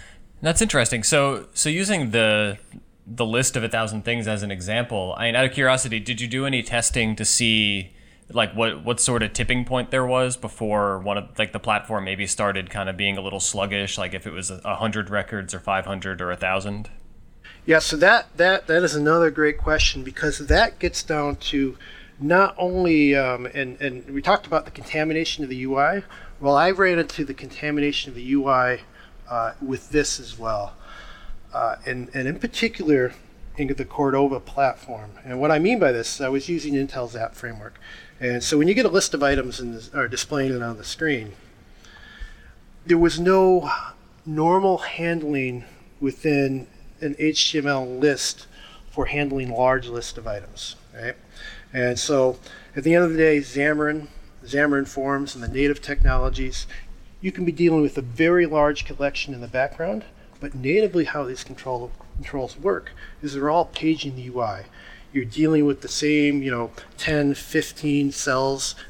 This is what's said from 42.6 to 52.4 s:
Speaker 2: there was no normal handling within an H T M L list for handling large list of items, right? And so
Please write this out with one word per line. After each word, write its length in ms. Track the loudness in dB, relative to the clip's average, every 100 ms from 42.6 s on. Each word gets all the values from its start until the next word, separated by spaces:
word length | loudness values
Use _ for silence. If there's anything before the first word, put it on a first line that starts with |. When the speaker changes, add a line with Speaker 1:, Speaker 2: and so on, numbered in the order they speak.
| -20 -8 2
Speaker 2:
there 120 | 4
was 220 | 4 4
no 500 | 4 6 8 6 4 -4 -6 -16 -20 _ -6
normal 540 | 0 4 4 4 2
handling 840 | -2 -4 -2 -2 -2 -2 -2 -6 -12 -20 -20 -6
within 680 | -4 -2 0 2 2 -2 -8 -18 -20 -8
an 140 | -8 -2
H 320 | 0 2 0
T 80 | 0
M 80 | 0
L 200 | 0 -2
list 600 | 2 2 2 -2 -6 -14 -20 -20 -20 -12
for 160 | -4 -2
handling 460 | -2 -2 -2 -4
large 360 | 2 2 2 0
list 300 | -8 -8 -10
of 100 | -8
items, 480 | -8 -10 -14 -14 -14 -18
right? 220 | -12 -10 -10 -14 -18 -16 -16 -8
And 280 | -2 0 0
so 400 | 0 4 4 0